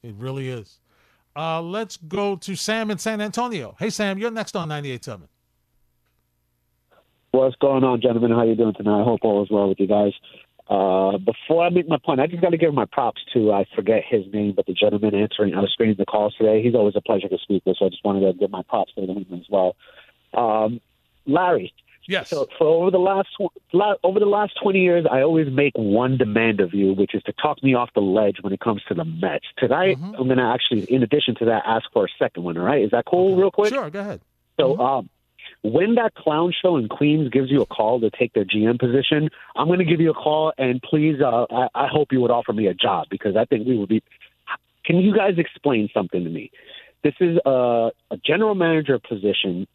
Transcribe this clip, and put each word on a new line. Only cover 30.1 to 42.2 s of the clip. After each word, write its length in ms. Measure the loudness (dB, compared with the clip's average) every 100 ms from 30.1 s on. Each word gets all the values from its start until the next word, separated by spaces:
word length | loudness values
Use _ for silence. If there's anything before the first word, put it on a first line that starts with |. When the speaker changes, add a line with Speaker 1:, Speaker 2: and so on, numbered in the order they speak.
| -6
Speaker 2:
I'm 60 | 0
gonna 260 | 2 2
actually, 300 | -2 -2 -2 0
in 80 | 0
addition 340 | 2 0 0
to 100 | 0
that, 180 | 0 0
ask 200 | 0 -4 0
for 120 | -2
a 40 | -2 -2
second 240 | -4 -4
one. 140 | -6 -2
All 80 |
right? 180 | 0 2
Is 80 | 2
that 140 | 0
cool, 260 | 0 2 2
Speaker 1:
Okay. 100 | 2
Speaker 2:
real 100 | 2
quick? 220 | 2 0
Speaker 1:
Sure, 160 | -2 -6
go 120 | -8
ahead. 200 | -10 -12 _ _ _ 0
Speaker 2:
So, 140 | 0
Speaker 1:
Mm-hmm. 80 | 2
Speaker 2:
um, 280 | 0 -2 -6 _ _ -20 -20 -8
when 340 | -2 0 2
that 180 | 2 0
clown 400 | -2 -2 0 0 0
show 140 | 2
in 140 | 2 -2
Queens 400 | -2 0 2 2
gives 200 | 0 2
you 120 | 0
a 40 |
call 360 | 0 0 0 2
to 80 | 0
take 240 | -2 -2
their 100 | 0
G 220 | 0 0
M 120 | 2 2
position, 520 | 0 0 2 0 0 -6 -12
I'm 140 | -4 0
gonna 160 | 2
give 160 | 2 2
you 80 | 2
a 20 |
call, 380 | 2 0 0 0 -2
and 240 | -2 -2
please, 400 | -2 0 2 2
uh, 240 | 0 2 0
I, 200 | -2 -2
I 140 | -2 -2
hope 240 | 0 0
you 80 |
would 120 | 2